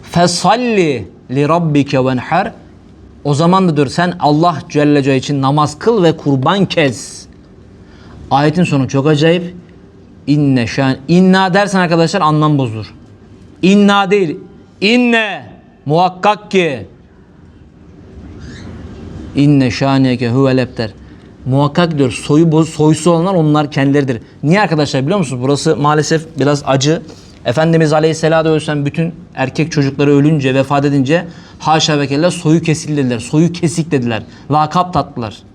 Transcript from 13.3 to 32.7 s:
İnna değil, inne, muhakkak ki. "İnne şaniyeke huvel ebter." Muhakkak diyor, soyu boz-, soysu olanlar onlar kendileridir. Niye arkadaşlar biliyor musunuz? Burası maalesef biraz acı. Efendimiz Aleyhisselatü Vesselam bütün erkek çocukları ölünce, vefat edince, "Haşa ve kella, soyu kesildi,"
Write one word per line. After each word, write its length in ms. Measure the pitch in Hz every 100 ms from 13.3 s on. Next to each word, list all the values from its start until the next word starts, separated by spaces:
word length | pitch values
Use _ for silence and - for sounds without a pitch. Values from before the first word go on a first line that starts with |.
| - - -
İnna 500 | 180 202 202 202 196
değil, 280 | 202 175 - - - - -
inne, 640 | 196 240 247 233 214 170 110 - - _ -
muhakkak 680 | 156 185 - 202 208 208
ki. 360 | 190 165 127 95 - - - - - - - - - - - - - - - - - - - - - - - - -
"İnne 360 | 143 143 127
şaniyeke 580 | - 139 135 131 120 123
huvel 280 | 123 135 127
ebter." 320 | 123 - 113 - - - - - -
Muhakkak 520 | 131 143 147 175 151
diyor, 140 | 131
soyu 400 | - - 147 170
boz-, 180 | 156 160
soysu 420 | - 156 156 180
olanlar 220 | 170 175
onlar 380 | 190 156 147 147
kendileridir. 500 | 147 139 143 135 117 - -
Niye 180 | 143 190
arkadaşlar 420 | 202 160 180 139
biliyor 160 | 135 202
musunuz? 220 | 139 127
Burası 340 | 127 143 165 110
maalesef 600 | 147 151 147 160 160 -
biraz 240 | 135 143 -
acı. 360 | 135 139 165 - - - - -
Efendimiz 480 | 123 160 165 156
Aleyhisselatü 580 | 151 160 156 160 160 160
Vesselam 340 | 156 151 151 143
bütün 300 | 156 165 - - -
erkek 360 | 135 - 156
çocukları 400 | 156 139 139 143
ölünce, 420 | 143 143 160 131
vefat 320 | 131 135 143 143
edince, 400 | 143 131 165 185 - - -
"Haşa 400 | - 160 151 151
ve 80 | 139
kella, 240 | 139 175
soyu 300 | 180 156 165
kesildi," 360 | 165